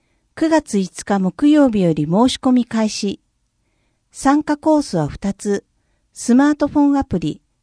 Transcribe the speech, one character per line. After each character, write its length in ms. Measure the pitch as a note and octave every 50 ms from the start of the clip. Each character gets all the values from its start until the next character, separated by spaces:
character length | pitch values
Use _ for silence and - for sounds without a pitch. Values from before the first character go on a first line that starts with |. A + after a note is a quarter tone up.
| _ _ _ _ _ _ _
九 160 | - D#4+ D#4+
月 280 | D#4+ D#4 D4 - - G3+
五 280 | F#3+ F3 - - -
日 120 | - G#3 G3+
木 300 | F#3+ F#3 - - C#4+ D4
曜 220 | D4+ D4+ C#4+ C4
日 100 | G#3+ G#3
よ 140 | F#3 E3+ D#3+
り 100 | D3+ D3+
申 240 | D3+ E3 G3 A#3+ C4
し 80 | -
込 160 | - - C4 B3+
み 120 | B3 A#3
開 240 | - - A3+ A3 G#3+
始。 300 | - - - G3+ F#3 - _ _ _ _ _ _ _ _ _ _ _ _ _ _ _ _ _ _
参 320 | _ - - C4+ C#4+ D4+ D4+
加 160 | - D4+ D4
コ 200 | - D#4+ D#4 D4+
ー 40 | C#4
ス 160 | - - E3+
は 100 | D3+ C#3
二 240 | - - - G3 G3
つ、 320 | - - G#3 G3+ G3 - _ _ _ _ _ _ _ _ _ _
ス 220 | - - - A#3
マ 160 | B3+ C#4 D4
ー 40 | D4+
ト 140 | D4 D4 C#4
フ 120 | - D4+
ォ 20 | C#4+ C#4+
ン 100 | C#4+ C#4
ア 60 | C4+
プ 140 | - - F3+
リ、 220 | D#3+ D3+ - - _ _ _ _